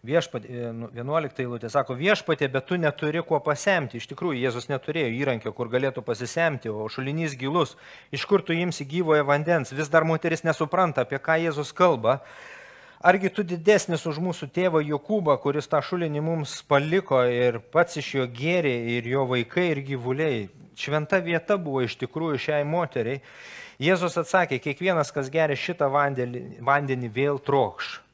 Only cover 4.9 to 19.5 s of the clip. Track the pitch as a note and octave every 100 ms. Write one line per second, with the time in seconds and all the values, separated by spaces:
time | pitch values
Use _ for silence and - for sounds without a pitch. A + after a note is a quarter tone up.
4.9 | D#3 C3 A#2 C#3 A#2 A2 G2+ A#2 B2+ C3+
5.9 | C3 A#2+ G#2+ A#2+ E3 E3 C3+ A2+ G#2+ G#2+
6.9 | - C3+ D#3 D#3+ C3 C3+ E3+ C#3 - -
7.9 | - - C#3 - G3 F#3+ E3 F3+ - C#3
8.9 | E3 E3 D3+ C#3 C#3+ D3+ E3 B2+ C3+ D3
9.9 | D#3+ D#3+ D#3+ E3+ E3 E3 D#3 D#3+ F3 F3+
10.9 | C#3 B2 C3+ - D#3+ E3 D3 C#3+ - F3+
11.9 | C3 A2+ C3+ - - - - - - -
12.9 | - E3+ F#3+ F#3+ - F3+ E3+ E3+ G#3 -
13.9 | D#3+ E3 D3 F3+ - C#3+ - F#3 D#3+ D3+
14.9 | D3 - G#3+ D#3+ C3 C#3+ D3 - D#3 -
15.9 | F3+ E3 D3 D#3 E3 D3 - - C#3 D3+
16.9 | F#3 F#3 C3 B2 A#2+ B2 A#2 - D#3+ E3+
17.9 | D3+ - C#3 B2+ A#2+ D#3 F3 D3 A#2+ A#2
18.9 | A#2+ A#2+ C3+ C3 B2 A2+